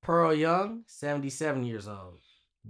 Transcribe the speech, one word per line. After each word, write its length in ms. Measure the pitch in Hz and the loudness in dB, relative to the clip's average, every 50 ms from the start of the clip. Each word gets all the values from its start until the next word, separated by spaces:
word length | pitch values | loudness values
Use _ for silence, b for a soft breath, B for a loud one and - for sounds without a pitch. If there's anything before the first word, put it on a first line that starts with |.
Pearl 320 | - - 165 170 165 165 156 | 0 2 4 4 6 4 4
Young, 480 | 151 156 165 170 180 196 214 226 233 226 | 4 4 4 4 2 2 -2 -6 -10 -14
seventy-seven 760 | _ - - - 143 147 143 139 139 135 - 156 151 139 131 120 | _ -14 -6 -4 -2 -2 -2 -2 -4 -4 -2 -2 -2 0 0 -2
years 240 | 120 113 107 98 104 | -4 -4 -6 -8 -10
old. 320 | 104 98 95 92 85 85 _ _ _ _ _ _ _ _ _ | -12 -12 -14 -16 -18 -20 _ _ _ _ _ _ _ _ _